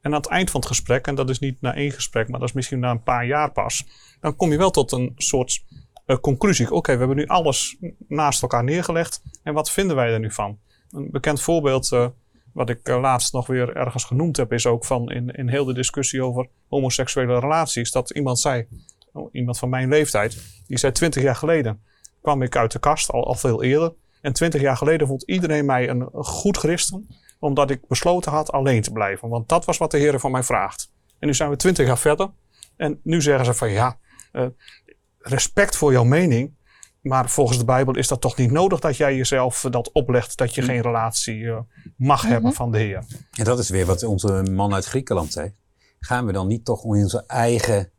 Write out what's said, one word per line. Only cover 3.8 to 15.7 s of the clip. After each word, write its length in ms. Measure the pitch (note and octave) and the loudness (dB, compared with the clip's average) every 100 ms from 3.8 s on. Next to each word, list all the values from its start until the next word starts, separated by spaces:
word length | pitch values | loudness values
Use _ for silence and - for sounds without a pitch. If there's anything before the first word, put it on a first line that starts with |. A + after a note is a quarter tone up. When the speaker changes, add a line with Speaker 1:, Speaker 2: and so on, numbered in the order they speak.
| - - - _ | -8 -18 -20 _
Speaker 1:
dan 160 | D3+ D3 | -6 0
kom 140 | F3 | 2
je 80 | D3 | 4
wel 120 | F#3 | 4
tot 220 | F3+ B2+ | 4 0
een 200 | B2+ B2 - | -2 -4 -4
soort, 480 | - C3+ B2+ - - - - - - | -2 0 0 -4 -8 -20 -20 -20 -2
eh, 100 | C3 | 0
conclusie. 540 | - C3 G#3 F3+ A#2+ | 2 2 2 2 2
Oké, 200 | D#3+ - | 0 0
we 60 | B2+ | 0
hebben 180 | B2+ C3+ | 2 0
nu 100 | D3+ | 0
alles 500 | F#3 D#3+ C3 - - | 2 2 0 -4 -8
n-, 120 | F3 - - | -14 -14 -8
naast 340 | D3 D3 C3 | 0 0 0
elkaar 220 | - A#2+ | 0 0
neergelegd. 580 | B2 E3 F3 E3+ E3 - - - | 0 -2 -2 -2 -2 -6 -16 -14
En 120 | - | -4
wat 160 | D3+ D3+ | -2 -2
vinden 260 | - G3 C#3+ | 0 0 2
wij 160 | A#2+ | 2
er 60 | A2+ | 0
nu 120 | A2 | -2
van? 260 | - G#2 G#2 _ _ _ | -6 -8 -8 _ _ _
Een 200 | - C#3+ | -12 -6
bekend 300 | C#3 D#3 C#3+ | -4 -2 -2
voorbeeld, 520 | - E3+ C#3+ C3 B2+ | 0 2 2 0 2
eh, 140 | B2 B2 - _ _ _ | 0 0 -4 _ _ _
wat 160 | - B2 | -6 -4
ik, 200 | A#2+ - | -4 -2
eh, 120 | B2+ | 0
laatst 320 | C3+ B2+ - | 2 2 0
nog 140 | C3 A#2+ | -4 -2
weer 300 | B2+ B2 - | -2 -2 -2
ergens 280 | B2 B2 | -4 -4
genoemd 320 | - B2+ E3+ C#3 | -2 0 0 0
heb, 160 | A#2 | 0
is 140 | A#2+ B2 | 0 2
ook 180 | A#2 | 0
van 260 | - B2+ A#2 | 0 -4 -2
in, 200 | B2 B2 | -6 -6
in 180 | - B2 | -4 -2
heel 160 | C#3 | 0
de 80 | C3 | 0